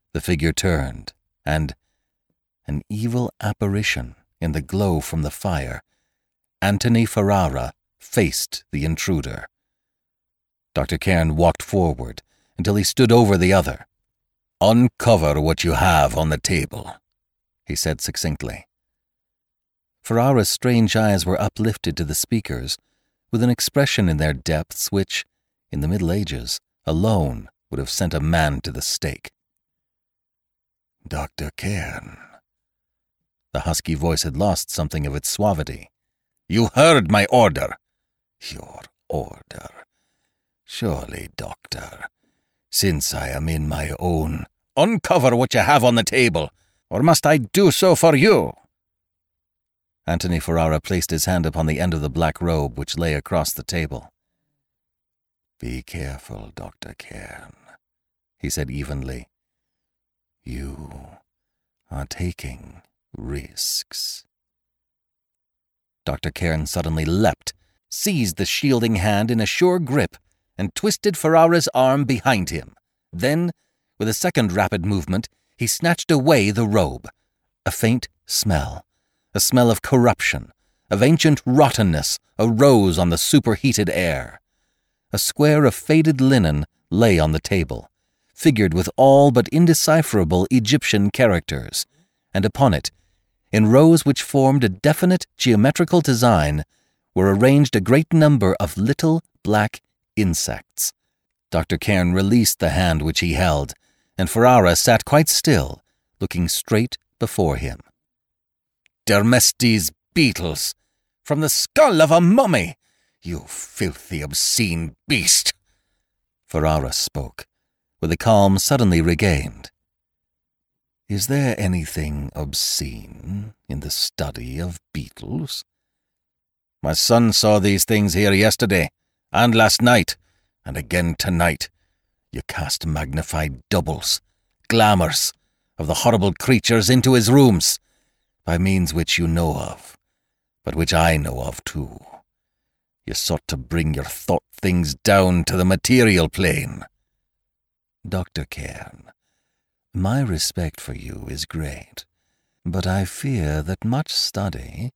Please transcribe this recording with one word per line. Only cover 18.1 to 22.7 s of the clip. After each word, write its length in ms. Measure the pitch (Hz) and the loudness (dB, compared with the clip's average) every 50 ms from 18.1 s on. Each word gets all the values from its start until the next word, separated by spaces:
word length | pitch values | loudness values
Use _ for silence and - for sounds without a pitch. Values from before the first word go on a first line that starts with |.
| - - - 82 73 - 64 58 58 - - _ _ _ _ _ _ _ _ _ _ _ _ _ _ _ _ _ _ _ _ _ _ _ _ _ _ _ | -8 -6 -4 -4 -4 -6 -8 -10 -12 -14 -18 _ _ _ _ _ _ _ _ _ _ _ _ _ _ _ _ _ _ _ _ _ _ _ _ _ _ _
Ferrara's 480 | _ - 113 117 120 135 139 120 101 - | _ -2 0 2 2 4 2 2 2 0
strange 460 | - - - 123 123 117 113 98 - | -2 -2 0 0 2 4 2 2 2
eyes 300 | 110 110 107 101 92 85 | 2 2 2 2 0 0
were 160 | 90 92 - | -2 -2 -2
uplifted 560 | 101 95 - - 107 113 104 - - 85 73 - | -2 -4 -4 -4 -4 -4 -4 -4 -6 -6 -6 -4
to 80 | 85 | -6
the 100 | 71 78 | -6 -4
speakers 640 | - - - 120 110 - - 71 62 64 67 | -6 -4 -4 -4 -4 -4 -6 -8 -8 -8 -8